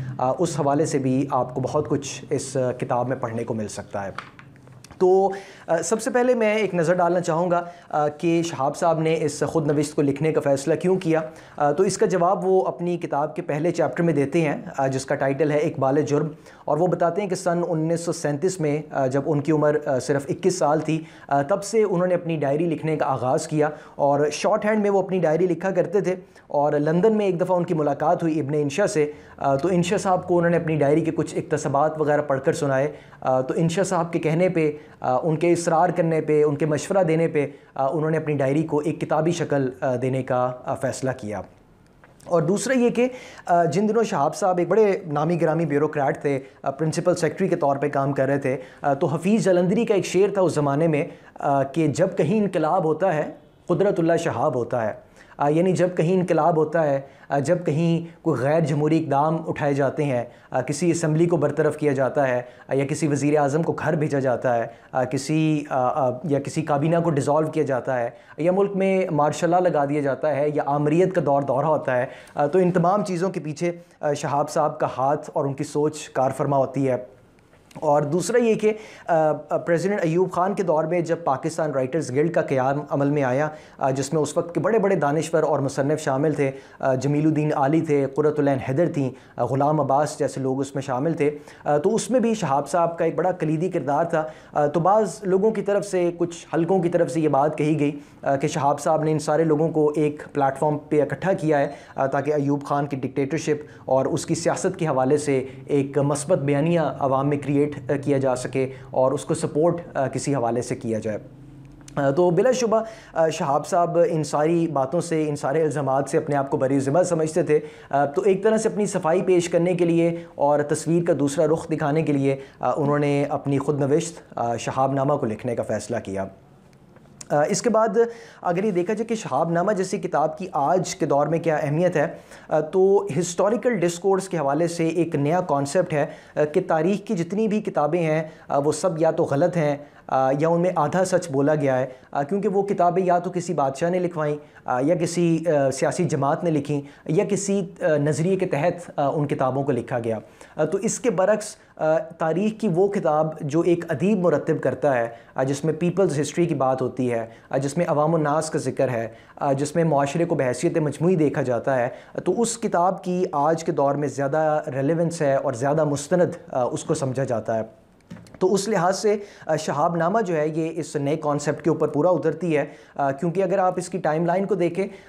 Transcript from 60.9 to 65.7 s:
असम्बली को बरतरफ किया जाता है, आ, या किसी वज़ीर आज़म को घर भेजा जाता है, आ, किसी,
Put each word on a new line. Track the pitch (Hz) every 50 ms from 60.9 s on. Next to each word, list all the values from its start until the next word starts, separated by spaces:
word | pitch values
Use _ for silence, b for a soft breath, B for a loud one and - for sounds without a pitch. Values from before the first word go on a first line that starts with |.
असम्बली | 160 - - 156 156 156 170
को | 170 175 156
बरतरफ | 151 147 - - 156 151 151
किया | - 151 147 135
जाता | 131 135 123 - 147 143
है, | 131 123 123 123 B B B B B
आ, | 135
या | 139 139
किसी | 139 156 143 165 147
वज़ीर | 143 131 131 147 147 151
आज़म | 143 139 135 160 165
को | 160 143
घर | - - 143 165
भेजा | 151 151 139 139 139
जाता | 131 131 120 113 - 131 120
है, | 117 113 - B B B B B
आ, | 131 127
किसी, | 123 143 135 135 - 156 160 160 156 156 147 147 -